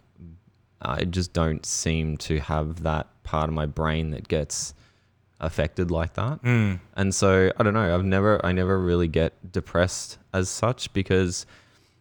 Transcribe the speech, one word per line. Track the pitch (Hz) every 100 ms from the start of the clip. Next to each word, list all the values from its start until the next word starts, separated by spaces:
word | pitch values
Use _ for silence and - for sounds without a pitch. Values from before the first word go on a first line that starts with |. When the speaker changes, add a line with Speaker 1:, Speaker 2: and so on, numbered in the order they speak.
| _ - 82 85 _ _ _ _
Speaker 1:
I | - - 87
just | 90 87
don't | 85 80 - -
seem | - 82 80 78 76
to | - 78
have | 71 78 78 85
that | 80 78 - _
part | - 78 80
of | 78
my | 76
brain | 78 78 80 80
that | 73 -
gets | 78 76 - - - - _ _ _ _ _
affected | 80 - 78 - 87
like | 82 82 -
that. | 110 156
Speaker 2:
Mm. | 120 120 104 90 - -
Speaker 1:
And | 98 -
so, | 101 95 92 -
I |
don't | 107
know, | 107 92 87
I've | 95
never, | 95 104 104 90
I |
never | 92 92 95
really | 90 87 85
get | 80 82 - 92
depressed | 92 - 87 92 - - - _
as | 95 92
such | - 110 - -
because | 101 95 92 90 87 - - _ _ _ _